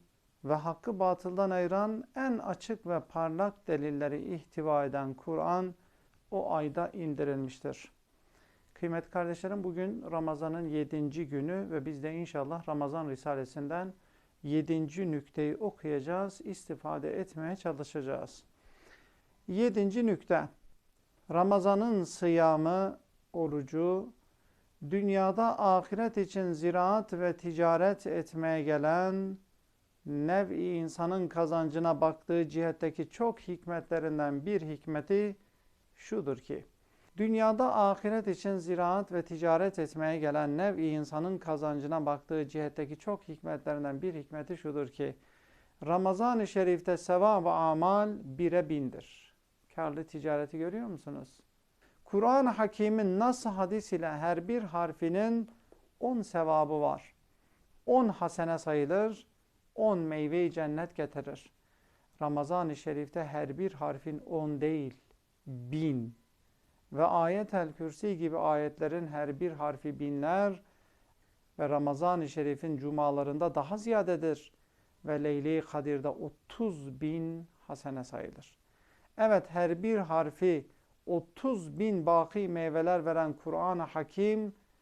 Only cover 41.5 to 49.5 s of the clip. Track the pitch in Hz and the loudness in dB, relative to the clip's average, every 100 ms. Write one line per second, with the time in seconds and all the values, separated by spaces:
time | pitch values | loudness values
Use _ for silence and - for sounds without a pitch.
41.5 | 151 151 147 143 160 147 143 - 156 143 | -2 -2 -4 -2 -2 0 -2 -2 -4 -2
42.5 | 156 147 147 143 151 - 202 - 156 165 | -4 -6 -6 -8 -6 -6 -6 -8 -12 -8
43.5 | 147 156 147 143 139 185 165 139 151 147 | -6 -4 -4 -4 -4 -6 -6 -10 -10 -8
44.5 | 170 151 147 131 - 139 123 _ _ _ | -8 -6 -4 -6 -4 -6 -6 _ _ _
45.5 | _ _ - 151 180 190 185 233 233 202 | _ _ -10 0 2 2 2 2 2 2
46.5 | 202 180 175 180 170 170 180 208 208 170 | 2 4 4 2 0 2 4 6 6 4
47.5 | 165 165 156 180 202 214 208 135 131 170 | 4 4 4 4 4 2 -2 -10 0 2
48.5 | 175 156 147 131 - - - - _ _ | 4 2 0 -2 -6 -16 -20 -20 _ _